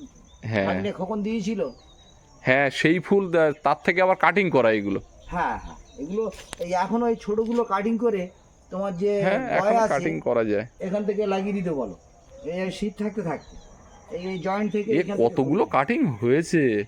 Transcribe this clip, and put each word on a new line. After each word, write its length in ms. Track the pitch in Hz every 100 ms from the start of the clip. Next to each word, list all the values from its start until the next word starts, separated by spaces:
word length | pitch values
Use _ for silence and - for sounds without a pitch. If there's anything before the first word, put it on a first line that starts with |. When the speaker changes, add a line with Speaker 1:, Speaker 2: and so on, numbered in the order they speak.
| 269 - - -
Speaker 1:
হ্যাঁ। 240 | 113 110 98
Speaker 2:
ভাগ্নে 260 | 95 101
খোকন 300 | - 185 214
দিয়েছিল। 480 | 208 226 190 220 - - - - - - - -
Speaker 1:
হ্যাঁ, 300 | - 131 139
সেই 280 | - 160 175
ফুল 320 | - 196 185
দা-, 220 | 165 156 143
তার 140 | 147 151
থেকে 180 | - 180
আবার 140 | 185 185
কাটিং 340 | 160 180 180
করা 200 | 135 113
এগুলো। 300 | 110 101 98 - - -
Speaker 2:
হ্যাঁ, 320 | 175 139 107
হ্যাঁ। 240 | - - - -
এগুলো 280 | 147 202 214 - - -
এই 140 | 175
এখন 300 | 180 190 226
ওই 140 | 240 226
ছোটগুলো 480 | - 214 226 233
কাটিং 340 | 226 190 208 226
করে 300 | 233 196 185 - _ _ -
তোমার 260 | 185 196 175
যে 260 | 202 202
Speaker 1:
হ্যাঁ, 160 | 185 214
Speaker 2:
বয় 300 | 254 - 202
Speaker 1:
এখনো 100 | 226
Speaker 2:
আছে, 100 | 214
Speaker 1:
কাটিং 320 | 139 170 160
করা 240 | - 117
যায়। 220 | 110 101 117 -
Speaker 2:
এখান 240 | 185 208
থেকে 220 | 208 196 208
লাগিয়ে 260 | 196 202
দিতে 180 | 202 175
বলো, 260 | 143 107 87 _ - - -
এই 260 | 147 180 185
শীত 240 | 180 208 202
থাকতে 240 | 208 208
থাকতে, 340 | 165 135 - - - - - - - 165
এই, 100 | 185
এই 120 | 185
জয়েন্ট 340 | 185 202 214
থেকে 200 | 208 202
Speaker 1:
এ 80 | 160
Speaker 2:
এখান 160 | 185 202
থেকে 120 | 233
Speaker 1:
কতগুলো 360 | 170 135 185
কাটিং 420 | - 139 139 247 220
হয়েছে। 800 | 107 120 143 170 165 131 104